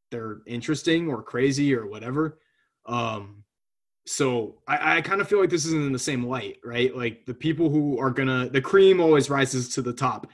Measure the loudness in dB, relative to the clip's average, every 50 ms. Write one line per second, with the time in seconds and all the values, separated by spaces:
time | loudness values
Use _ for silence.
0 | _ -12 -12 -10 -10 -10 -12 -12 -12 -10 -10 -8 -4 -4 -4 -2 0 0 0 0
1 | 0 -2 -6 -6 -8 -8 -4 0 2 2 2 2 2 2 0 0 -2 -6 -12 -12
2 | -10 -6 -2 -2 -2 -2 -4 _ _ _ _ _ _ _ _ _ -12 -6 -4 -4
3 | -4 -4 -6 -8 -10 -14 -18 -20 -20 _ _ _ _ _ _ _ _ _ _ _
4 | -14 -8 -2 0 0 0 0 0 -2 -4 -8 _ -6 -4 -2 0 0 2 0 0
5 | 0 -2 -2 -2 0 0 2 2 2 2 2 0 -2 0 -2 -2 -2 -2 -2 -4
6 | -4 -4 -4 -2 -4 -4 -6 -6 -8 -10 -12 -14 -14 -8 -2 0 0 0 0 0
7 | -4 -4 -6 -6 -12 -12 -10 -4 -2 -2 0 2 2 2 2 2 2 2 0 0
8 | 0 0 0 0 0 2 2 0 0 0 0 0 0 4 6 6 8 8 6 6
9 | 6 6 6 6 4 2 2 0 0 0 0 -4 -4 -4 -4 -6 -4 -4 -4 -2
10 | -2 -4 -4 -4 -10 -16